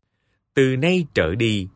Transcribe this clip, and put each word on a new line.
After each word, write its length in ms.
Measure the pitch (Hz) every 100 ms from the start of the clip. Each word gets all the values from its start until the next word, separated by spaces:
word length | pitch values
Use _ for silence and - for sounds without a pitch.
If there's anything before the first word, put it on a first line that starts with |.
| _ _ _ _ _
Từ 220 | 143 131 131
nay 300 | 165 185 151
trở 200 | 104 80
đi 340 | 107 117 104 95